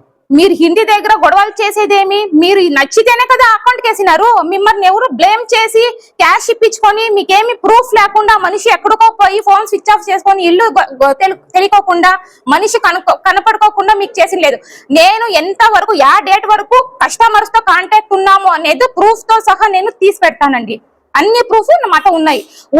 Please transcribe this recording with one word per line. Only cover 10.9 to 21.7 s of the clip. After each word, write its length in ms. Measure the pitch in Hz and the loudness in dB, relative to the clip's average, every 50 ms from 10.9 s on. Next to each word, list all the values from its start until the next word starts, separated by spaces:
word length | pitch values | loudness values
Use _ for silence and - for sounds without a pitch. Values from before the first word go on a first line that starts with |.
| 269 254 | -2 -2
గొ-, 120 | 269 277 277 - | 0 0 0 0
తెలు-, 180 | 370 381 381 - _ _ - | -2 -2 -2 -6 _ _ -2
తెలియకోకుండా 560 | 370 381 403 415 403 392 381 349 349 339 370 370 370 - - _ _ _ 254 285 | -2 0 2 2 0 0 0 0 2 2 2 0 0 -4 -12 _ _ _ -2 -2
మనిషి 260 | 330 392 403 - 466 - | 0 0 -2 -2 -2 -2
కనుక్కో-, 300 | 370 339 370 349 - 330 - - | -2 -2 -2 -2 -2 -2 -2 -2
కనపడుకోకుండా 680 | 381 359 392 392 453 427 415 427 427 - 403 381 392 427 403 | -2 -2 0 0 -2 0 2 0 0 0 0 0 0 0 -2
మీకు 120 | 392 - - - | -2 -4 -2 -2
చేసిన 220 | 330 392 381 370 320 | -2 -2 -2 0 0
లేదు. 120 | 285 254 - - - - - _ - 269 320 | -2 -2 -4 -8 -16 -20 -20 _ -2 2 2
నేను 280 | 330 370 415 440 466 466 381 302 | 4 2 2 0 -2 -2 -2 -2
ఎంతవరకు 540 | 311 370 381 - 453 453 427 349 392 415 427 302 262 | -4 -4 -2 0 0 0 2 0 -2 -2 0 0 2
యా 100 | 269 320 403 349 359 | 2 2 0 0 0
డేట్ 180 | 381 381 381 392 427 | -2 -2 0 0 -2
వరకు 260 | 403 403 - 466 508 508 - - - - | -2 0 0 0 0 0 -2 -4 -6 -6
కస్టమర్స్ 500 | 277 - - 453 466 427 415 427 440 - | -4 -2 0 0 0 2 0 -2 -2 -2
తో 40 | 453 440 392 | -2 0 0
కాంటాక్ట్ 440 | 339 349 370 370 415 427 427 427 403 381 | 0 -2 0 0 0 0 0 0 -2 -2
ఉన్నాము 300 | 381 392 381 392 381 381 339 | 2 2 2 2 2 0 -2
అనేది 300 | 311 311 294 311 262 254 247 - | -2 -2 -2 -2 0 -2 -2 0
ప్రూఫ్ 260 | 359 359 427 453 440 - - | 0 0 2 0 0 -2 -2
తో 60 | 440 440 440 - | -2 0 0 0
సహా 180 | 392 370 427 440 381 | 0 0 0 0 0
నేను 140 | 370 381 440 - _ | -2 -2 -4 -4 _
తీసి 200 | 381 392 381 - 370 | 0 0 0 0 0
పెడతానండి. 520 | 320 320 - 294 277 269 240 226 214 214 226 _ _ _ _ _ _ - 262 | -2 0 0 -2 -2 -2 -4 -6 -10 -12 -14 _ _ _ _ _ _ -4 -2
అన్ని 220 | 311 415 453 480 480 480 | 0 0 0 0 0 0
ప్రూఫ్ 200 | 453 453 403 - | 0 0 2 2